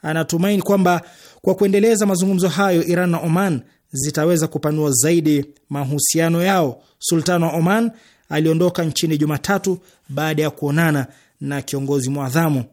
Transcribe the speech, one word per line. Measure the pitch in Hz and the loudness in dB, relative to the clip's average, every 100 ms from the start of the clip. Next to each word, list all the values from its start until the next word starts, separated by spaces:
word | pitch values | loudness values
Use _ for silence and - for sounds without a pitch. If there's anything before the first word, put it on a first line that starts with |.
anatumaini | 156 160 156 170 190 202 | -4 -4 -2 0 0 0
kwamba | - 202 180 175 - - - - | 2 2 4 2 -2 -20 -20 -6
kwa | - 185 | -2 2
kuendeleza | 202 196 220 220 208 | 2 4 4 2 2
mazungumzo | 185 190 190 185 | 0 0 2 0
hayo, | 151 196 175 | 0 2 2
Iran | 170 175 180 | 2 0 0
na | 170 | 0
Oman | 165 160 196 143 - _ _ | 0 0 0 -2 -6 _ _
zitaweza | 135 143 151 156 175 156 | -6 -4 0 2 2 0
kupanua | 147 147 156 151 | -2 -2 0 0
zaidi | 127 147 170 156 147 143 - _ | 2 2 2 2 0 -2 -12 _
mahusiano | 143 135 147 - 160 165 165 | -8 -4 -2 -2 0 0 0
yao. | 180 190 151 120 _ _ | 2 2 0 -2 _ _
Sultan | - 170 156 175 | -2 -2 0 0
wa | 165 | 0
Oman | 160 165 208 233 - _ _ _ | 0 0 2 0 -4 _ _ _
aliondoka | 151 160 160 180 175 | -2 0 2 0 0
nchini | 165 139 165 151 | -4 -2 -2 0
Jumatatu | 151 147 - 202 196 180 _ _ _ | -2 -2 -2 -2 -2 -4 _ _ _
baada | 139 156 151 | -4 -2 0
ya | 151 | -2
kuonana | - 147 147 165 147 131 - _ _ | -2 -2 0 2 0 -4 -12 _ _
na | 139 139 | -8 -8
kiongozi | 131 143 135 143 131 | -6 -6 -2 -2 -2
mwadhamu. | 143 135 139 165 139 113 | -4 -2 0 0 0 -4